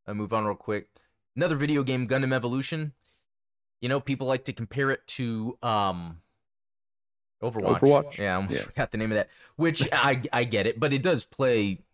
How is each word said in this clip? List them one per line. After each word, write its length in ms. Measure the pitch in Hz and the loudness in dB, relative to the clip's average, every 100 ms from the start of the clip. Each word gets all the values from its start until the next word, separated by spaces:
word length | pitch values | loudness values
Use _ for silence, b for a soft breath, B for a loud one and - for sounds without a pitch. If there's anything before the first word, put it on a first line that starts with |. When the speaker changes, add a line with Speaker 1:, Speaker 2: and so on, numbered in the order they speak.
| - | -10
Speaker 1:
I 60 | |
move 200 | 104 101 | -8 -2
on 120 | 110 107 | 0 0
real 100 | 98 | -4
quick. 340 | - 104 - _ _ _ _ 135 | -4 -4 -4 _ _ _ _ -2
Another 200 | 170 143 | 0 2
video 280 | 147 143 | 2 2
game, 240 | 135 127 120 | 2 -2 0
Gundam 260 | 131 131 | 0 2
Evolution. 600 | 131 120 131 - 160 151 - _ _ _ _ _ _ _ - | 0 0 -4 -4 -6 -6 -10 _ _ _ _ _ _ _ -10
You 80 | 123 | -2
know, 100 | 139 | -2
people 260 | - 135 131 | -2 -4 0
like 180 | 131 - | -2 -4
to 80 | |
compare 380 | - 113 139 135 | -8 -6 -2 0
it 140 | 135 - | 0 -6
to, 500 | - 120 110 113 - | -6 -4 -2 -6 -4
um, 580 | 120 107 98 90 85 82 _ _ _ _ _ _ _ _ _ _ _ - | 0 2 2 -2 -8 -12 _ _ _ _ _ _ _ _ _ _ _ -8
Overwatch. 400 | 120 113 95 101 | -6 -2 0 4
Speaker 2:
Overwatch? 360 | 139 143 143 - | 6 6 2 -4
Speaker 1:
Yeah, 160 | 101 | -2
I 20 | 92 | 0
almost 240 | 95 - | -2 -4
Speaker 2:
Yeah. 40 | |
Speaker 1:
forgot 280 | - - 127 | -4 -6 -4
the 60 | 107 | -2
name 140 | 110 | -2
of 40 | 107 | 0
that. 140 | - b b - | -2 b b -2
Which 320 | 165 156 135 | 0 0 0
<laughs> 40 | |
I, 280 | 143 135 131 110 | 2 2 2 0
I 100 | 123 | 0
get 240 | 120 107 107 | 0 2 0
it, 120 | 113 | 0
but 140 | 147 | 0
it 80 | 135 | 2
does 220 | 185 143 | 2 0
play 580 | - - 131 117 101 92 - | -2 -2 2 4 2 -2 -10